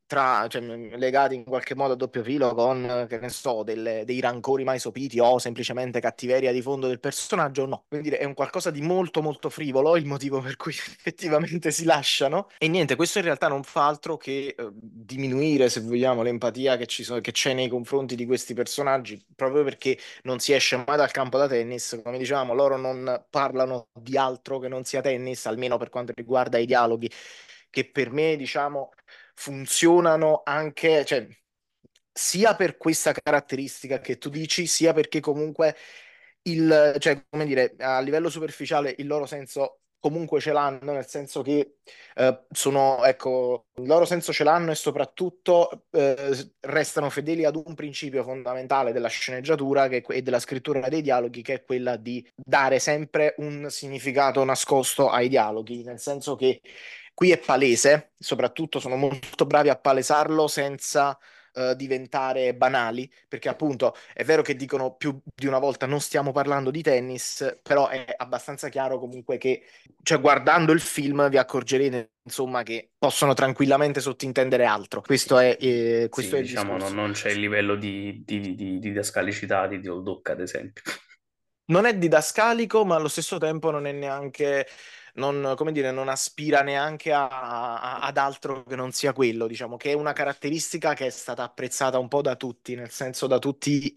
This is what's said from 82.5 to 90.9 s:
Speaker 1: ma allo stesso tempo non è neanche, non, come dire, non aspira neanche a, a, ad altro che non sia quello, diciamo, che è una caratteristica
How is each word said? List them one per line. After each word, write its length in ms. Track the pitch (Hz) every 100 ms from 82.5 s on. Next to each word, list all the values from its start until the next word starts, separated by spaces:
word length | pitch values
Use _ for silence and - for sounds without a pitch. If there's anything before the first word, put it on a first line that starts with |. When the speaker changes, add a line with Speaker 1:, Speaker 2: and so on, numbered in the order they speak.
| 233 226 220
Speaker 1:
ma 120 | 196 160
allo 100 | 151
stesso 320 | - 160 180
tempo 320 | 156 160 160
non 160 | 151 143
è 60 |
neanche, 760 | 143 139 139 139 - 143 139 135 - - - -
non, 400 | - 139 143 139 131
come 140 | 156
dire, 220 | 151 131
non 160 | 131 135
aspira 540 | 131 - - 151 143
neanche 500 | 139 143 151 156 160
a, 160 | 147 135
a, 680 | 131 123 120 120 117 123 131
ad 160 | 139 139
altro 480 | 139 131 147 135
che 100 | 123
non 160 | 131 127
sia 220 | - 143
quello, 340 | 131 123 113 113
diciamo, 300 | 113 117 120
che 140 | 147
è 0 |
una 180 | 147 151
caratteristica 800 | 147 143 143 143 160 - 170 160